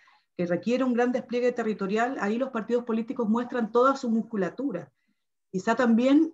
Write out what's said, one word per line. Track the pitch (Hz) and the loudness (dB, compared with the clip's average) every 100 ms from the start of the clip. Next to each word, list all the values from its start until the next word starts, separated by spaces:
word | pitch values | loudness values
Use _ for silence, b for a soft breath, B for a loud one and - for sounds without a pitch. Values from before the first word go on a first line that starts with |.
| B B B - | B B B -6
que | 175 | -2
requiere | 175 220 254 | -2 0 0
un | 262 | 0
gran | 233 247 | 0 0
despliegue | 247 - 240 247 | -2 -4 -2 0
territorial, | 247 220 202 190 214 247 269 | -2 -4 -4 -2 -2 -2 -2
ahí | 202 233 | -4 -2
los | 262 | -4
partidos | 226 202 240 | -6 -2 -4
políticos | 233 220 226 - 220 | -2 -4 -4 -4 -2
muestran | 226 240 247 220 | 0 -2 -4 0
toda | 240 262 269 | 2 2 2
su | 240 | -2
musculatura. | 226 214 214 180 - 277 190 143 _ _ _ _ _ _ | -2 -2 -4 -4 -4 -6 -6 -10 _ _ _ _ _ _
Quizá | 185 220 | -6 -2
también, | 226 240 226 254 285 320 | 2 4 4 6 6 4